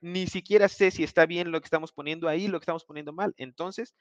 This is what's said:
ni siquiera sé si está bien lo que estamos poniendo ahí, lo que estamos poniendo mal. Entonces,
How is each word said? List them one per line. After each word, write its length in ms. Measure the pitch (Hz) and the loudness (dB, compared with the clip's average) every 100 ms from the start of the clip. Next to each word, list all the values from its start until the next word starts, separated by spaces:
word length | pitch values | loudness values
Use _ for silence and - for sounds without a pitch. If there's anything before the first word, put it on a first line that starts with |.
ni 260 | 170 185 180 | -8 -4 -4
siquiera 420 | 185 - 208 202 | -6 2 4 4
sé 220 | - 190 | 4 2
si 140 | - | 2
está 200 | 151 - | 0 4
bien 280 | 160 175 175 | 4 4 -2
lo 80 | 160 | -4
que 60 | - | -2
estamos 260 | 160 160 | -4 -4
poniendo 360 | - 147 165 165 | -10 -8 -4 -2
ahí, 200 | 165 202 | 0 -2
lo 100 | 170 | -4
que 60 | |
estamos 200 | - 165 | -4 -6
poniendo 280 | _ 151 147 | _ -12 -10
mal. 220 | 165 208 - | -4 -4 -4
Entonces, 580 | 131 123 175 - - _ | -14 -8 -8 -6 -10 _